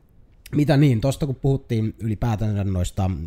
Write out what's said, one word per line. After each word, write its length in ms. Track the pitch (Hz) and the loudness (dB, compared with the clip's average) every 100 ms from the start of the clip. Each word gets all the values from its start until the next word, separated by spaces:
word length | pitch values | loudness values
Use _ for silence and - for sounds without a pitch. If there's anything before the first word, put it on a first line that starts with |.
| _ _ - - - 147 | _ _ -20 -20 -6 -2
Mitä 220 | 147 139 | 2 4
niin, 240 | 147 113 | 4 4
tosta 240 | 135 - 147 | 0 -2 -4
kun 100 | 123 | -2
puhuttiin 600 | 139 135 - 113 110 - | -2 -2 -2 -2 -2 -4
ylipäätään 720 | 110 104 117 107 110 101 101 | -6 -2 -2 -2 -2 -2 -2
noista, 380 | 92 87 - 95 90 | -2 -2 -2 -2 -2